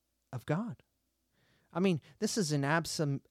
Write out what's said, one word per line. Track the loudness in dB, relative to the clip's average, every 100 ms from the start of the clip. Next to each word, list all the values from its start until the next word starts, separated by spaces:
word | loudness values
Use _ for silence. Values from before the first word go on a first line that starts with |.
| _ _ _
of | -10 -4
God. | -2 -4 -8 _ _ _ _ _ _ _ _ _
I | 0
mean, | 2 2 -2 -6
this | -2 0
is | 0
an | 2
abs-, | 2 2 0 -2 0 -2 -4